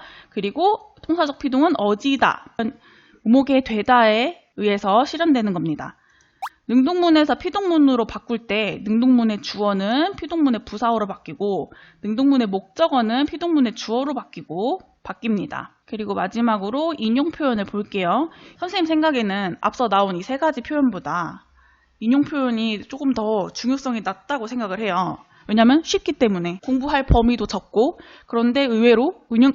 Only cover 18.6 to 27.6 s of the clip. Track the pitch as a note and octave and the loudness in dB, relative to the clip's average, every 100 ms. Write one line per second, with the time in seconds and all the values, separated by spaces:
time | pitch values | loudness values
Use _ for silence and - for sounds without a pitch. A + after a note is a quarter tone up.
18.6 | F4+ G4 D#4+ D#4+ D#4 C4 G#3 G3 F#3+ - | -6 -2 0 2 2 0 -2 -2 -4 -4
19.6 | G#3 - A#3 G3 G3 F3 F#3+ C4+ D#4+ C#4+ | -4 -2 0 0 0 -2 -6 -2 -2 -2
20.6 | A#3 D4+ C4 F#3 C#3+ F3 D#3+ F#3 _ _ | -4 0 0 -2 -6 -6 -6 -10 _ _
21.6 | _ _ _ - A3 C#4 C#4+ D4 B3+ A3+ | _ _ _ -6 0 2 0 -2 -2 -2
22.6 | A3+ G#3 - C4+ C#4 A3+ G#3+ A3 E3+ - | -2 -6 -10 -6 -2 -2 0 -2 -2 -6
23.6 | A#3 C4+ C4 A3+ F#3 F#3+ - C#4+ A3 B3 | -4 -4 -4 -6 -6 -8 -6 -6 -6 -6
24.6 | G#3 F#3+ G#3+ F3+ E3+ D3 _ _ - A3 | -6 -4 -2 -2 -2 -6 _ _ 0 6
25.6 | A3+ D4+ - G4 - D4 A#3 F#3 F3 F#3 | 6 6 2 -2 -2 0 0 0 -4 -6
26.6 | - C4 C#4+ C#4+ C4+ B3 A#3 A#3+ G#3+ G3 | -2 -2 0 0 4 4 4 2 -2 -6